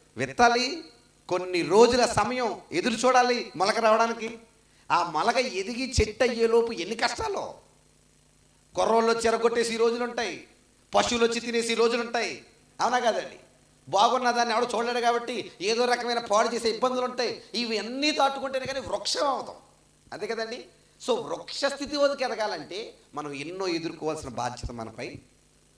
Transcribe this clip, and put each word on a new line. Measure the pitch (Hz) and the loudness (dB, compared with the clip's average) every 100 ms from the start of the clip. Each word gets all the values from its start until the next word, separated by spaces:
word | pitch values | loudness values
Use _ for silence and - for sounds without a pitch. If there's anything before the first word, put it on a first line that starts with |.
| _ - | _ -6
విత్తాలి, | - - 240 240 254 330 - - _ _ - | -6 4 4 4 0 -6 -14 -20 _ _ -4
కొన్ని | 180 185 180 156 | -2 0 -2 4
రోజుల | 196 240 247 226 | 6 8 6 4
సమయం | 208 220 254 233 - - | 2 0 0 -2 -4 -6
ఎదురు | 160 208 220 | -2 -2 2
చూడాలి | 247 254 247 240 220 156 | 4 6 4 2 -4 -2
మొలక | 190 220 | 0 4
రావడానికి. | 226 226 226 226 226 233 - _ _ _ - | 4 4 4 0 -8 -12 -18 _ _ _ 0
ఆ | 160 170 | 0 2
మొలక | 151 208 247 247 185 | 0 0 0 -2 -4
ఎదిగి | 196 240 262 | -6 -6 -2
చెట్టు | 226 214 214 | 0 0 2
అయ్యేలోపు | 247 226 226 233 233 | 0 2 4 4 2
ఎన్ని | 190 175 220 | -2 -6 -2
కష్టాలు. | 240 240 440 370 123 - - _ _ _ _ _ _ _ _ _ _ 175 | -2 -2 -4 -4 -8 -12 -20 _ _ _ _ _ _ _ _ _ _ -2
కుర్రోళ్ళు | 190 226 226 | 2 4 4
వచ్చి | 226 226 | 2 2
ఎరగొట్టేసి | 226 226 233 - 226 | 2 2 2 0 2
రోజులు | 226 233 | 2 2
ఉంటాయి, | 240 240 214 143 - - _ _ _ | -4 -4 -4 -6 -14 -20 _ _ _
పశువులు | 202 208 240 233 | 2 2 2 2
వచ్చి | 233 | 2
తినేసి | 233 233 233 226 | -2 -2 0 2
రోజులు | 233 240 | 2 2
ఉంటాయి. | 233 233 202 123 - - _ - | 0 -2 -2 -6 -14 -20 _ -2
అవునా | 214 247 | 2 2
కదండి? | 233 190 147 - - _ _ _ - | 2 0 -4 -12 -20 _ _ _ -2
బాగున్న | 185 226 247 247 | 4 4 4 2
దాన్ని | 233 226 | 0 2
ఎవడో | 220 240 | 2 0
చూడలేడు | 214 233 240 | -2 -2 0
కాబట్టి | 233 240 240 233 175 - | 2 2 -2 -6 -8 -6
ఏదో | 185 226 247 | -2 0 2
రకమైన | 240 240 233 226 | 0 0 -4 2
పాడు | 202 233 | 2 2
చేసే | 233 226 | 0 -2
ఇబ్బందులు | 220 254 254 247 | 0 0 0 -2
ఉంటాయి. | 247 226 - - 220 | -2 -4 -6 -8 -6
ఇవన్నీ | 233 220 208 262 302 | -4 -4 -4 -2 -2
దాటుకుంటేనే | 302 269 269 262 262 254 | 2 0 0 -6 -6 -6
కానీ | 269 | -8
వృక్షం | 214 202 - - 294 | -6 -6 -4 0 0
అవుతాం, | - - - - _ _ _ - | 0 -6 -14 -20 _ _ _ -16
అంతే | 143 196 | -10 -8
కదండి? | 226 220 240 - - _ _ | -6 -6 -8 -14 -20 _ _
So | - 220 | -2 -2
వృక్ష | - - - - 269 | -2 -8 -8 -4 -4
స్థితి | 277 285 294 | -2 -6 0
వద్దకు | 285 277 | 2 2
ఎదగాలంటే | 247 226 214 175 147 180 233 - - | -4 -2 -4 -4 -8 -10 -10 -16 -12
మనం | 139 147 | -10 -8
ఎన్నో | 139 151 185 190 | -8 -8 -6 -2
ఎదుర్కోవాల్సిన | 170 165 165 156 156 - | -2 -4 -6 -4 -4 -8
బాధ్యత | 113 123 123 - | -6 -6 -6 -10
మనపై | 120 110 113 151 - - _ _ _ _ | -8 -10 -10 -12 -12 -20 _ _ _ _